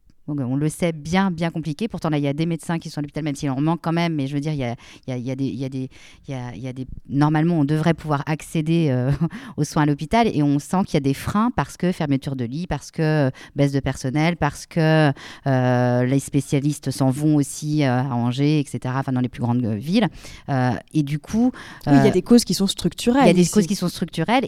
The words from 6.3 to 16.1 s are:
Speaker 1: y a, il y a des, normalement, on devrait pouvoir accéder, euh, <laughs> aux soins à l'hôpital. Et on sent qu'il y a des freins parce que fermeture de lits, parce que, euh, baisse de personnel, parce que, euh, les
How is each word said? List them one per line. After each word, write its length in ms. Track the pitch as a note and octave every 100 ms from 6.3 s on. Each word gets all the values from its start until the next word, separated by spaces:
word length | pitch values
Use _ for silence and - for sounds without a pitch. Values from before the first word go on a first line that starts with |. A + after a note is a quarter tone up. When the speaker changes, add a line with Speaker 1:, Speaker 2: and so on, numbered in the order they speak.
Speaker 1:
y 60 | C3
a, 180 | B2 A#2
il 60 |
y 60 | C3
a 60 |
des, 120 | C3 B2+ - -
normalement, 460 | C#3 D3+ D#3 E3 E3+
on 60 | C#3
devrait 300 | D#3 E3 D#3+
pouvoir 280 | D#3 C#3+ D3
accéder, 640 | D#3 - E3 D#3 E3+ D3+
euh, 200 | B2+ B2+ C#3 E3
<laughs> 240 | A#3+ - -
aux 60 | D3+
soins 160 | E3
à 40 | D3+
l'hôpital. 400 | C#3+ D#3 A3+ A3+
Et 120 | D3
on 160 | D3 C#3+
sent 240 | - F#3 G3+
qu'il 80 |
y 40 | D#3
a 40 |
des 140 | C#3 C#3
freins 360 | - G#3 A#3+
parce 220 | - C3+ -
que 160 | F3+
fermeture 440 | - D3 C3+ D3+ C3+
de 80 | A#2
lits, 220 | C#3+ F3+
parce 240 | D3 -
que, 100 | -
euh, 280 | D#3 D#3 C3 - - C#3+
baisse 160 | C#3+
de 60 | C#3
personnel, 560 | C3+ - C3 D3 D#3+ E3+
parce 300 | C#3+ - -
que, 440 | F3 D#3+ D#3 D3+ - - - C#3
euh, 580 | C3 B2+ B2 B2 B2
les 140 | B2